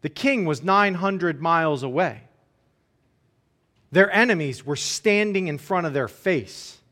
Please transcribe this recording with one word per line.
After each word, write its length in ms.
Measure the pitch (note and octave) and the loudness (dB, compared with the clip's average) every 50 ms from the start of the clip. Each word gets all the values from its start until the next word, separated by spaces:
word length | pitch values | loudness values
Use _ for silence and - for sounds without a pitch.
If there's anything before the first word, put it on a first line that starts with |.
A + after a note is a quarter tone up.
| _ | _
The 60 | D3+ | -10
king 360 | - - - C4+ C#4 B3 G3 | -10 -4 -2 0 0 0 0
was 180 | D#3+ D3+ B2+ B2+ | -2 -2 -4 0
nine 320 | F3+ F#3+ G3+ G#3 G3+ F#3+ | 2 2 4 4 2 0
hundred 460 | F3 F3+ G3 G3 F#3 F3 F3 D#3+ C3+ | 0 -2 -2 -2 0 -2 -2 -2 -2
miles 420 | D#3 E3 E3 E3 E3 D#3+ D3+ C3+ B2+ | 0 2 2 2 2 2 0 -2 -4
away. 400 | C3+ B2 D3 F#3 E3 A2+ G#2+ - - _ _ _ _ _ _ _ _ _ _ _ _ _ _ _ _ _ _ _ _ _ _ _ _ _ _ _ _ _ _ _ _ | -4 -2 0 0 0 -2 -8 -18 -20 _ _ _ _ _ _ _ _ _ _ _ _ _ _ _ _ _ _ _ _ _ _ _ _ _ _ _ _ _ _ _ _
Their 180 | - E3 G3 G3 F#3 | 4 4 4 6 6
enemies 520 | G3+ A3+ B3+ A3 E3+ D#3 C#3+ B2+ A2+ - | 2 2 2 2 0 0 -4 -6 -8 -6
were 120 | C3 D3 | -6 -6
standing 720 | C#3 - - - - - A3 G#3 G#3 G#3+ G#3+ G3+ G3 F#3 E3+ | -6 -4 -6 -6 -2 0 2 2 2 2 0 0 -2 -2 -2
in 100 | D3 C#3+ | -6 -8
front 300 | - - G3 F3+ E3+ D#3+ | -6 -2 -2 -2 -2 0
of 60 | C#3 | -2
their 120 | C#3 C3 | -2 -4
face. 680 | G#2+ - - - G3 F#3 D3 G#2 - - - - - - - _ _ | -4 -6 -6 -2 0 0 0 -2 -6 -14 -18 -18 -18 -20 -20 _ _